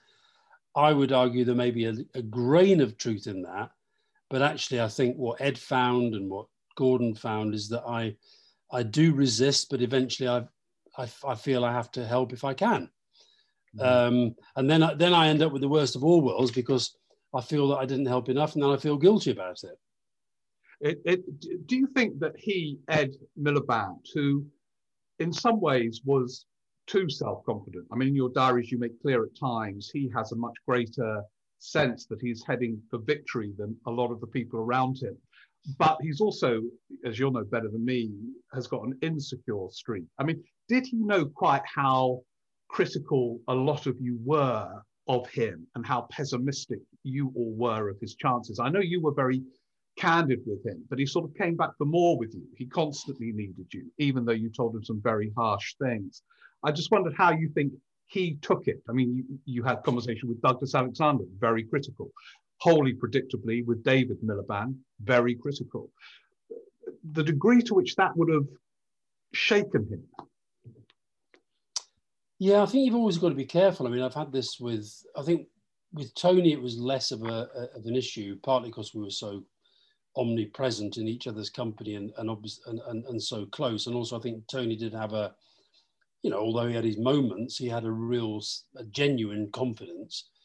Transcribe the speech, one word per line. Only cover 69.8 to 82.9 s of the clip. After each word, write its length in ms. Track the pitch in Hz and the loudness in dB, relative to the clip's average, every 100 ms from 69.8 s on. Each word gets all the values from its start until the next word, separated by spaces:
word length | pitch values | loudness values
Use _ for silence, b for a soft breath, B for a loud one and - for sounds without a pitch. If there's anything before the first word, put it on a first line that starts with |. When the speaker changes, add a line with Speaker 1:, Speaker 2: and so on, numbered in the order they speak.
| 104 | -2
Speaker 2:
him. 160 | - - - - _ _ _ - - _ _ _ _ _ _ _ _ _ - - _ _ _ _ - | -6 -12 -20 -20 _ _ _ -20 -20 _ _ _ _ _ _ _ _ _ -12 -12 _ _ _ _ 0
Speaker 1:
Yeah, 240 | 190 202 | 6 6
I 60 | 202 | 6
think 180 | 254 262 | 4 4
you've 100 | 240 | 4
always 220 | 220 170 | 2 4
got 120 | 170 | 2
to 60 | 135 | 2
be 100 | 135 | 0
careful. 420 | 170 196 - 123 | 4 4 4 -2
I 20 | |
mean, 140 | 123 | 0
I've 100 | 127 | -2
had 180 | 147 147 | -4 -4
this 280 | 131 117 - | -4 -4 -6
with, 340 | 120 110 104 - - - | -6 -6 -6 -16 -14 -6
I 60 | |
think 240 | 143 170 - _ _ _ _ | 0 0 -2 _ _ _ _
with 220 | 151 123 | -10 -10
Tony, 400 | - 180 185 170 | 0 4 6 6
it 80 | 143 | 4
was 160 | 123 117 | -2 -4
less 340 | 123 135 - | -2 -2 -2
of 120 | 110 | -4
a, 260 | 113 113 123 123 | -4 -4 -6 -10
a, 220 | 123 117 | -12 -10
of 80 | 113 | -4
an 100 | 127 | -2
issue, 420 | 123 113 101 98 | -2 -6 -10 -6
partly 260 | - 131 117 | 0 0 0
'cause 220 | 113 104 | -10 -10
we 80 | 110 | -10
were 80 | 101 | -10
so 340 | - 107 101 - _ _ _ _ _ _ - | -8 -8 -10 -14 _ _ _ _ _ _ -4
omnipresent 840 | 117 117 107 - 131 110 104 117 | -2 -2 -4 -4 -4 -2 -6 -6
in 100 | 107 | -6
each 180 | 123 131 | -6 -8
other's 240 | 110 104 | -8 -10
company 460 | - 113 107 107 104 | -8 -8 -8 -10 -8
and, 160 | 104 - | -10 -8
and, 120 | 113 | -8
obvious-, 320 | 107 107 - - | -8 -10 -16 -12
and, 120 | 113 | -12
and, 180 | - | -8